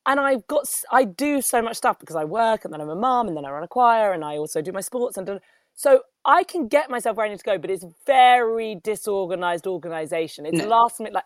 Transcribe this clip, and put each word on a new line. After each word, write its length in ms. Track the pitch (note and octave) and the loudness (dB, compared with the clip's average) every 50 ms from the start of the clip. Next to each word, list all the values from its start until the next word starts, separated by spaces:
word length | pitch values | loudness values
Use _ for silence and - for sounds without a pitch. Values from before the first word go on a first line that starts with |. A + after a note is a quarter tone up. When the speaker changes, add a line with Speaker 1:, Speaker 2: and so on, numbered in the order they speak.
| - | -2
Speaker 1:
and 140 | - C#4 C#4+ | 0 0 2
I've 260 | C#4 C#4 C4+ A#3 - | 2 2 0 0 -2
got, 160 | - D4 D4+ C#4+ | -2 -2 -2 -2
s-, 200 | - - - - - | -2 -8 -8 -4 2
I 140 | - C4 C4+ | 2 2 2
do 360 | G3+ E3+ - C#4+ D4 D4 C#4 | 2 -2 -2 -2 0 0 0
so 200 | A#3+ - - A#3+ | 0 0 0 0
much 160 | A3+ A3+ E3+ | 0 -2 -4
stuff 220 | - - B3 G3 - | -2 0 0 0 -2
because 180 | - - D#3+ | -6 -8 -6
I 80 | D#3+ D#3 | -4 -4
work 400 | D3+ F3 A3+ A3+ A3+ A3 G#3+ - | -2 0 0 2 2 2 0 -4
and 80 | F3 D#3+ | -10 -10
then 80 | - | -10
I'm 80 | D3+ D3+ | -8 -8
a 80 | D#3 | -6
mum 320 | F#3 A#3 C4 B3+ B3 A3+ G3+ | -2 0 0 0 0 0 -2
and 80 | D#3+ | -4
then 80 | D3+ C#3+ | -6 -8
I 40 | C#3 | -8
run 140 | C#3 D3 E3+ | -10 -10 -10
a 40 | |
choir 440 | E3+ - B3+ B3 A#3 A3+ A3+ G#3+ G3+ | -4 0 4 4 4 4 4 2 0
and 140 | F#3 E3 D#3 | 0 -2 -4
I 100 | D3+ D3+ | -6 -6
also 260 | D3+ D3+ D#3 - D#3+ | -6 -6 -4 -4 -6
do 120 | D3+ F#3 F3+ | -6 -6 -8
my 80 | F#3+ | -8
sports 340 | F#3 - - B3 A#3+ - - | -8 -6 -6 -4 -4 -4 -6
and 100 | F#3+ F#3+ | -8 -8
do, 140 | G3+ G3+ F#3+ _ _ _ _ _ _ _ | -8 -10 -10 _ _ _ _ _ _ _
so 280 | - - C#4+ C4+ C4 - _ _ _ - | -2 4 4 4 4 4 _ _ _ 2
I 180 | C4+ C#4+ F4 F#4 | 4 4 4 4
can 240 | - - F4 C#4 | 0 -4 -6 -4
get 220 | G#3+ - C#4+ D#4 C4+ | 0 2 0 0 0
myself 260 | B3 A#3+ - A#3+ G#3 | -4 -4 -4 -4 -2
where 100 | G#3+ G#3+ | -2 -4
I 40 | G#3+ | -4
need 80 | G3+ F#3 | -6 -6
to 60 | - | -4
go, 120 | A3+ G3 | -4 -4
but 140 | F3+ D3+ F3 | -2 -2 -6
it's 140 | F#3+ F#3+ F#3 E3+ - _ - | -6 -6 -8 -14 -20 _ -2
very 680 | - C4+ C4 B3+ B3 B3 B3 A#3+ A3+ A3+ A3+ A3+ A3 G#3+ E3+ - | 2 6 8 8 8 8 6 4 2 -2 -2 -4 -6 -8 -8 -6
disorganised 840 | G#3+ G#3 F#3+ - A3 G3+ G3 F#3+ E3+ F#3+ F3 F3+ F3 F3 E3+ - | -6 -6 -4 -4 -4 -2 -2 -2 -2 -4 -4 -2 -2 -4 -4 -4
organisation. 800 | F#3+ F#3 E3+ C#3+ E3+ E3 D#3+ D#3+ D3 F3 E3 E3 D#3 - - D3 | -6 -6 -6 -8 -8 -8 -8 -6 -4 -4 -4 -4 -4 -8 -12 -8
It's 120 | D3+ F3 | -4 -4
Speaker 2:
No. 100 | E3 G3+ | -2 0
Speaker 1:
last 320 | G#3+ A3+ A3+ A#3 A#3 - - | 2 4 4 4 4 0 -6
minute, 140 | A3 G#3+ G#3 | -10 -6 -6
like, 100 | F#3+ - | -6 -4